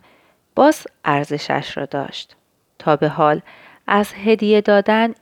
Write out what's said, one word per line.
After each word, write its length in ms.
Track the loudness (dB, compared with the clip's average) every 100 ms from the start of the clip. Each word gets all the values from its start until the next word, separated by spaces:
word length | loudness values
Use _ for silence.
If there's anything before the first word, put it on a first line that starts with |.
| _ _ _ _ _ 2
باز 320 | 4 2 -6 _ -2
ارزشش 720 | -2 -2 -6 -4 -6 -6 -8
را 80 | -6
داشت. 500 | -6 -8 -12 -18 _ _ _ _ -6
تا 160 | -2 0
به 140 | 0
حال 320 | 2 0 0 -6 -20 -20 _ -2
از 260 | 0 -2
هدیه 480 | -4 -2 0 2 2
دادن 520 | 4 2 2 0 0 -4